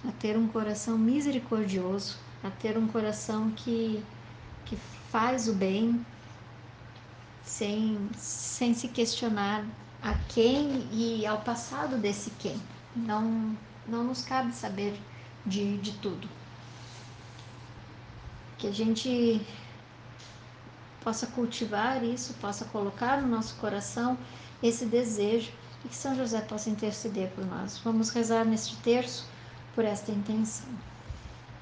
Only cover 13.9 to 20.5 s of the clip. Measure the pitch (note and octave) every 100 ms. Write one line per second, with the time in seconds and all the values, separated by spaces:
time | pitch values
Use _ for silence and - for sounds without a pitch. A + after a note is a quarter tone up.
13.9 | A#3 A#3+ B3+ - C4 A#3+ - G#3 G3 G3+
14.9 | G#3 - - - - G3+ G3+ G3+ G3+ G#3
15.9 | - G3+ E3+ - - - - - - -
16.9 | - - - - - - - - - -
17.9 | - - - - - - - G#3 G3+ A3
18.9 | A3+ B3+ B3 A#3 A3 G#3 - - - -
19.9 | - - - - - -